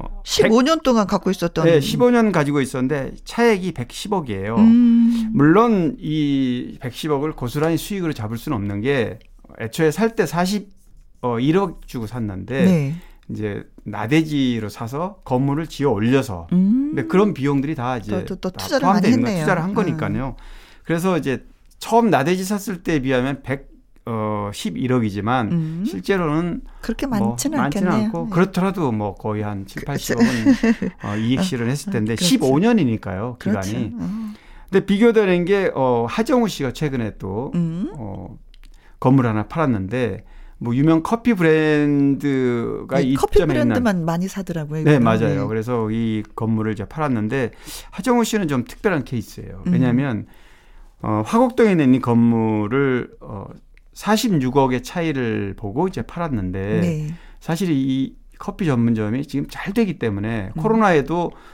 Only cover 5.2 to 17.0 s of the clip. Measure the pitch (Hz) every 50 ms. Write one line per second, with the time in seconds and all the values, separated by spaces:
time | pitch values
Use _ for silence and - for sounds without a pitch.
5.2 | 220 220 220 135 143 156 170 208 240 240 214 190 165 143 - - - 151 156 156
6.2 | 147 143 139 135 131 123 123 123 127 - - - - 123 - - - 156 147 135
7.2 | 147 156 147 - - 123 117 147 156 165 165 151 - - 208 190 170 156 139 -
8.2 | 107 107 117 113 - 160 139 101 101 101 101 101 110 135 139 135 104 95 98 -
9.2 | - - - - - - - - 113 113 - - 160 151 147 190 226 226 226 -
10.2 | 185 - 160 170 180 185 208 196 196 - - - - - - - - - - _
11.2 | - 123 117 117 131 147 160 196 202 175 - - - - - 123 110 101 123 123
12.2 | 110 101 92 95 95 107 127 139 185 190 180 156 139 139 165 180 - - - -
13.2 | _ - 113 107 107 104 101 110 - - - - - 110 101 104 107 110 151 165
14.2 | 160 156 151 143 135 123 120 110 104 101 - - 117 110 135 151 175 196 214 -
15.2 | - - 131 127 139 139 143 156 165 - - - 139 147 107 101 110 120 135 262
16.2 | - 117 92 85 85 - 170 185 190 196 233 262 277 294 311 139